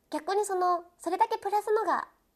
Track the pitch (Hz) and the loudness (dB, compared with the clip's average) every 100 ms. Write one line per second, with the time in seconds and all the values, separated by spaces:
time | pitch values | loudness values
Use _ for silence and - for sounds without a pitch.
0 | - 302 311 403 403 370 359 349 349 - | -10 -8 -2 -2 0 0 2 0 -4 -10
1 | 330 359 453 453 403 415 440 427 349 - | -2 0 2 0 0 -2 2 0 2 -2
2 | - _ _ | -4 _ _